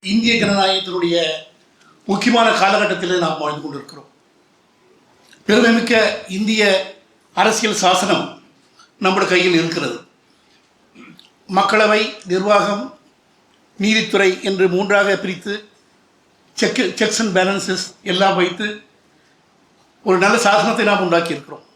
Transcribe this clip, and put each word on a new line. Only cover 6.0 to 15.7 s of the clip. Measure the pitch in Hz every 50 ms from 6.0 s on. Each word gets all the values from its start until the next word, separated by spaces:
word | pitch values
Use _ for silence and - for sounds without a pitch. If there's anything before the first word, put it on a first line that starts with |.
| 214 202 - - - -
இந்திய | 185 190 214 202 220 214 214 202 190 190 190 - - - _ _ _ _ _ _ _
அரசியல் | - 190 214 214 - - 220 202
சாசனம் | - - 180 185 185 - 190 185 170 - - - - - _ _ _ _ _ _ _ - _ _ _
நம்முடைய | - 190 190 196 190 165 180
கையில் | 180 180 180 175 165
இருக்கிறது. | 160 165 165 165 143 127 117 - - _ _ _ _ _ _ _ _ _ _ _ _ _ _ _ _ _ _ 262 - - 165 _ - _ _ _ _ _
மக்களவை, | 190 185 202 - 208 214 220 208 214 214 226 - - - -
நிர்வாகம், | 190 175 190 190 208 208 202 - 202 202 202 247 269 - - _ _ _ _ _ _ _ _ _ _ _ _ _ _ _ _
நீதித்துறை | 196 208 220 220 208 - - 196 196 190 185 - -
என்று | 202 196 185 185 185
மூன்றாக | 175 180 202 185 202 202 202 202 196 190
பிரித்து, | - 190 190 - - 208 202 214 208 -